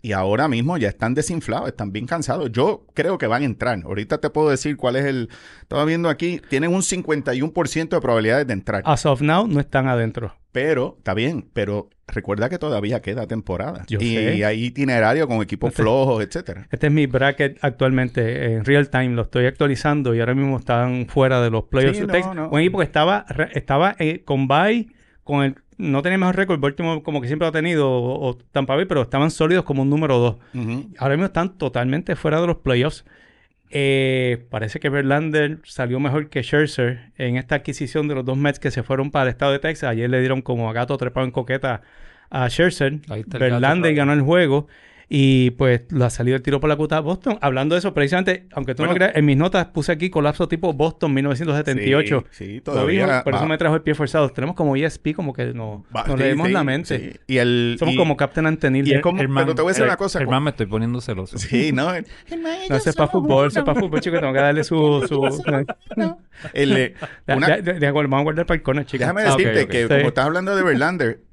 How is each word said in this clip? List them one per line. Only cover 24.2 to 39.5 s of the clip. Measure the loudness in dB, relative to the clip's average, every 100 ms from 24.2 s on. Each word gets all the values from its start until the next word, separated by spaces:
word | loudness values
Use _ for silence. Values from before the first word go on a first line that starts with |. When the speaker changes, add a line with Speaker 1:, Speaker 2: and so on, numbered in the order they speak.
| -2
Speaker 2:
con | 0 2
bye, | 2 2 0 -2 _ _ _
con | -4 0
el, | 0 -2 _ -8
no | -2 0
tenía | 2 2
mejor | 2 2
récord, | 0 0
Baltimore | 0 -2 -4 -4
como | -4 -4
que | -2
siempre | -2 0
lo |
ha |
tenido, | 0 0 2 2
o, | 2 0 -2 -4
o | -6 _
Tampa | -2 0 0
Bay, | 0
pero | 0
estaban | 0 2 0
sólidos | 2 2 2 2
como | 0
un | 2
número | 2 2 4
dos. | 2 0 -8 -8
Speaker 1:
Ujú. | -6 -6 -10 -4
Speaker 2:
Ahora | 0 0
mismo | 0
están | -2 -4 -2
totalmente | -4 -2 -2 -2 -4 -4
fuera | 0 0
de | 0
los | -2
playoffs. | 0 0 0 -4 -14 -20 _ _ _ _ _
Eh, | -2 0 2 2 0 0 -2 -6
parece | -8 -6 -4
que | -2
Verlander | 0 2 2 2 0 0 -2
salió | -10 -6 -2 0
mejor | 0 -2 -2
que | -4
Scherzer | 0 2 2 0 -2 -4 -12 -6
en | -4 -2
esta | -2 -4
adquisición | -4 -8 -4 -2 -2
de | -2
los | -2
dos | 0
Mets | 0 0
que | -4
se | -4
fueron | -2 -2 -2
para | 0 0
el |
estado | 0 0